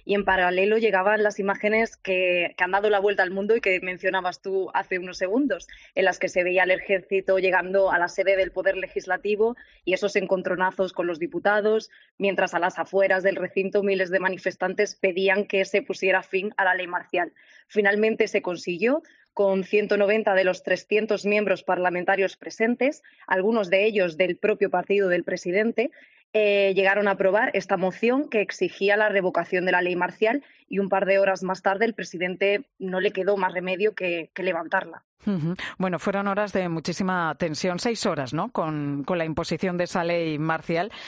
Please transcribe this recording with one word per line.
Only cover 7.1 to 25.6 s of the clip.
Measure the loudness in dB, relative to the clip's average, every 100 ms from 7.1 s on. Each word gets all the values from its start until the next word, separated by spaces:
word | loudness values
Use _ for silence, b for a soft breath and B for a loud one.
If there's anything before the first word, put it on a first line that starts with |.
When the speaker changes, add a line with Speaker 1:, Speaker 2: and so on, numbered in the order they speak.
| -2 2 2
Speaker 1:
llegando | 4 2 2 2 2
a | 2
la | 0
sede | 0 2 2
del | 0
Poder | -2 -2 -2
Legislativo | -4 -6 -4 -4 0 0 0 -2 B B
y | B
esos | -2 0 -2
encontronazos | 0 0 0 -2 -2 -2 -4
con | -4 -4
los | -4
diputados, | -6 -2 0 2 2 0 -2 b b b
mientras | -2 0 -2
a | 0
las | -2 -2
afueras | -2 2 2 2
del | 2 0
recinto | -2 -2 -2 0
miles | 0 0 0
de | 0
manifestantes | -2 -4 -6 -4 -2 -2 -4 -2
pedían | -2 0 2 2 0
que | 0 0
se | -2
pusiera | -2 -2 0 0
fin | 0 -4 -4 0
a | 0
la | 0
ley | -2
marcial. | -8 -4 -4 -4 -6 b b b
Finalmente | 0 2 4 2 2 0
se | 0
consiguió, | -2 -6 -6 -2 0 0 -4 b b
con | 0 2 2
ciento | 2 0 2 2
noventa | 2 2 2
de | 4
los | 2 0
trescientos | -2 -4 0 0 2 0
miembros | 0 0 0 0
parlamentarios | 0 0 0 0 0 0 0 -4
presentes, | -12 -2 0 2 0 -2 -10 B B
algunos | 0 2 2 2
de | 2 2
ellos | 2 0 0
del | -2 0
propio | -2 0 0
partido | 0 0 0 2
del | 0
presidente, | -2 -6 -2 0